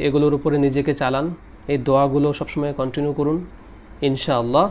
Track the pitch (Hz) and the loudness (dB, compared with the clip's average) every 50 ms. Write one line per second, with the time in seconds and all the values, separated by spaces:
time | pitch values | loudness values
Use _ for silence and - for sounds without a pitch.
0 | 147 147 131 147 151 147 147 139 - 156 147 143 139 139 131 139 135 151 139 - | 0 2 2 4 4 4 2 2 0 0 2 2 2 2 2 0 0 0 -2 0
1 | 139 127 131 135 151 170 170 - - - - - - - 143 135 120 135 131 135 | -2 0 0 0 -2 -4 -6 -10 -16 -20 -20 -16 -6 -4 -4 -2 2 2 4 4
2 | 139 139 135 147 143 143 143 - 165 - - 151 143 143 139 139 131 131 - 147 | 4 4 2 2 2 0 0 -4 -8 -6 -4 -4 -4 -4 -4 -4 -6 -4 -4 -4
3 | 143 147 139 151 143 147 156 175 175 - - - - - - - - - - - | -4 -2 -2 -2 -2 -2 -2 -4 -6 -10 -16 -20 -20 -20 -20 -20 -20 -20 -10 -4
4 | 147 139 135 131 - 170 139 117 117 120 127 151 190 208 | -2 -2 -2 -2 -2 -2 0 0 0 2 2 2 2 2